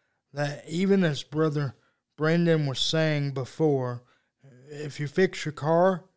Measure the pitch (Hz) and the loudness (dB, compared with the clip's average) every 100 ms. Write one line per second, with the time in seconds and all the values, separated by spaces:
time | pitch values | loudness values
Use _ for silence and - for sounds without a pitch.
0 | _ _ _ 139 143 147 - 160 190 196 | _ _ _ -6 -6 -6 -8 -2 2 4
1 | 170 135 - 151 156 147 139 - _ _ | 2 0 -4 -2 0 0 -4 -6 _ _
2 | _ - 156 170 170 160 143 123 - 160 | _ -4 0 2 4 2 0 -2 0 0
3 | 160 147 143 135 123 - 160 139 123 120 | 0 0 -2 -4 -8 0 2 2 -2 -6
4 | - _ _ _ 139 - 135 147 151 - | -12 _ _ _ -20 -20 -18 -10 -10 -6
5 | 147 - 185 - 156 147 143 170 185 180 | -4 2 0 0 -8 -4 0 4 4 2
6 | - | -6